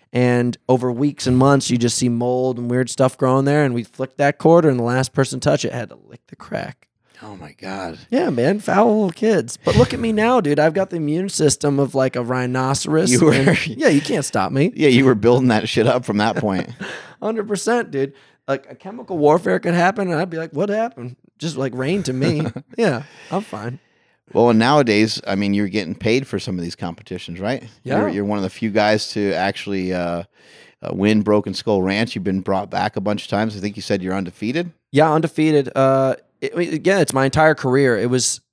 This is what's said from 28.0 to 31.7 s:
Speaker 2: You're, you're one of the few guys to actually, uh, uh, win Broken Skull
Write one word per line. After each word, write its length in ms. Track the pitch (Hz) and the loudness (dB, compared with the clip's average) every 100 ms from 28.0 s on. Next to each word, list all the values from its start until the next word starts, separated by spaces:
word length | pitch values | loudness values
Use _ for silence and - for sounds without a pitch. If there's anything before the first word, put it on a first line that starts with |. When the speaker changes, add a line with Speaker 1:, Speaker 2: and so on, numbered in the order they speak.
Speaker 2:
You're, 80 | 104 | -2
you're 140 | 92 | -2
one 140 | 101 104 | -2 -4
of 40 | |
the 80 | 95 | -6
few 200 | - 113 | -6 -2
guys 380 | 104 107 107 - | 0 2 0 -2
to 200 | 110 101 | -4 -2
actually, 600 | 82 95 - - 98 92 | 0 -2 -4 -6 -6 -4
uh, 320 | 90 87 87 87 _ _ - - _ | -4 -4 -6 -10 _ _ -20 -20 _
uh, 80 | 82 | -8
win 300 | 92 104 107 | -2 2 2
Broken 320 | 104 104 101 | 2 2 0
Skull 280 | 92 - | -6 -2